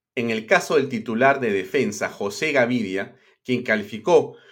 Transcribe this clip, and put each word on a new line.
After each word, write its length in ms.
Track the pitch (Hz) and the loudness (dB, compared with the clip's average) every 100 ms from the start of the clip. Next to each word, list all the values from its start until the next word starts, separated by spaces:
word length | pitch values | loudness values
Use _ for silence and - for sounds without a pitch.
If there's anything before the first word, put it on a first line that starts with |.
| _ - | _ -6
En 140 | 117 | -4
el 160 | 110 110 | -4 2
caso 300 | 180 - 160 | 0 4 0
del 140 | 127 | 0
titular 500 | 113 110 113 135 135 | -4 -4 2 4 4
de 120 | 117 | 0
defensa, 580 | 98 92 147 110 101 95 | -2 0 0 0 -2 -6
José 420 | - 101 - 156 | -4 -6 -4 0
Gavidia, 680 | 139 120 123 98 95 - - _ _ | 2 2 0 -2 -4 -6 -12 _ _
quien 200 | - 123 | -4 -4
calificó 720 | - 107 104 107 175 156 - - _ | 0 -2 -2 -6 4 4 4 -10 _